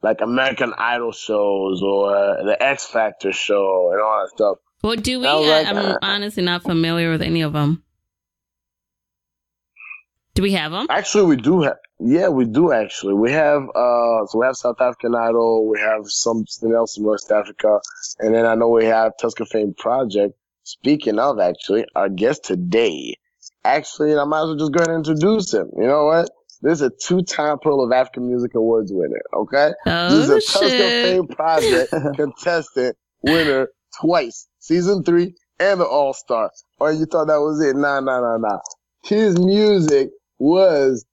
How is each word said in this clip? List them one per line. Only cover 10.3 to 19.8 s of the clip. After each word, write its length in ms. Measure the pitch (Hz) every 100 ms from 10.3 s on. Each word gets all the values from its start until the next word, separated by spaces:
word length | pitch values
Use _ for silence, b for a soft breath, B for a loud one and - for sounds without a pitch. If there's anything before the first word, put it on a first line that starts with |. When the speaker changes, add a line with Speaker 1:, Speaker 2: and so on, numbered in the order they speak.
Speaker 2:
Do 80 | -
we 100 | 196
have 200 | 190 156
'em? 140 | 175 285
Speaker 1:
Actually, 360 | 139 - 208 185
we 100 | 135
do 260 | 120 180
ha-, 120 | 143 - _ _
yeah, 280 | 113 160 190
we 180 | 139 120
do 260 | 110 170
actually. 420 | 120 104 - 95
We 180 | 98 113
have, 300 | 151 147 147 135
uh, 500 | - 123 120 117 113 104
so 120 | 110
we 80 | 127
have 100 | 127
South 240 | 123 120
African 340 | 127 120 117
Idol, 540 | 117 117 117 117 113 110
we 100 | 107
have 280 | 107 110 104
something 680 | - 117 113 107 - 113
else 240 | 117 113 -
in 80 |
West 260 | 107 104 -
Africa, 500 | 107 104 101 107 104 B B B -
and 160 | 110
then 120 | 113 117
I 80 |
know 160 | 113 117
we 160 | 117 113
have 260 | 113 113 -
Tusker 240 | 117 -
Fame 300 | 113 110 104
Project. 580 | 92